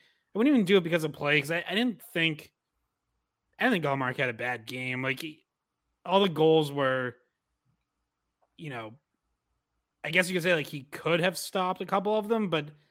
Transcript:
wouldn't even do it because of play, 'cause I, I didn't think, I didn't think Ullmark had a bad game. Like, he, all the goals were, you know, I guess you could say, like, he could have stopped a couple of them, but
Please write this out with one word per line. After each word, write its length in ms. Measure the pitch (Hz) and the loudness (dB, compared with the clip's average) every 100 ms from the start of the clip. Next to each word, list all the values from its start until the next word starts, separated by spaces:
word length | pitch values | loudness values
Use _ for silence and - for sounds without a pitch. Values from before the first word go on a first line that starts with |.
| _ _ _ | _ _ _
wouldn't 200 | 196 254 | 0 4
even 120 | 277 180 | 4 4
do 120 | 196 | 4
it 60 | |
because 200 | 170 170 | 4 0
of 100 | 156 | -2
play, 260 | - 143 147 | -2 2 2
'cause 120 | 143 | 2
I, 120 | 165 - | -4 -2
I 60 | 190 | -2
didn't 260 | 247 - - | -2 -4 -6
think, 380 | 175 165 151 - _ _ _ _ _ _ _ _ _ _ - | -2 -2 -2 -10 _ _ _ _ _ _ _ _ _ _ -2
I 60 | 240 | 0
didn't 180 | 202 | 2
think 20 | 147 | 0
Ullmark 320 | 139 127 127 | 0 -2 -2
had 120 | 131 | -4
a 40 | |
bad 320 | 110 120 120 113 | -2 -6 -6 -8
game. 380 | 123 127 127 | -8 -6 -4
Like, 180 | 131 135 | -4 -4
he, 240 | 160 151 _ _ _ _ _ _ - | -8 -14 _ _ _ _ _ _ 0
all 160 | 190 | 2
the 80 | 202 | 4
goals 420 | 151 160 160 147 | 4 6 6 4
were, 440 | 143 131 131 127 - _ _ _ _ _ _ _ _ _ _ _ _ _ - | 0 0 0 -4 -10 _ _ _ _ _ _ _ _ _ _ _ _ _ -16
you 120 | 165 | -12
know, 260 | 127 110 123 _ _ _ _ _ _ _ _ _ _ | -10 -12 -16 _ _ _ _ _ _ _ _ _ _
I 60 | 151 | -2
guess 180 | 170 180 | 0 0
you 40 | 185 | 0
could 80 | |
say, 120 | 170 170 | 0 0
like, 120 | 139 | -2
he 160 | 147 | -10
could 360 | 131 - 156 170 | -12 -6 0 2
have 180 | 180 170 | 2 -2
stopped 440 | - 196 185 185 | -4 -2 -2 -4
a 40 | 185 | -4
couple 320 | 202 196 214 | -2 0 -2
of 100 | 208 | 0
them, 220 | 226 202 | -2 0
but 200 | 160 147 - _ | -2 -4 -12 _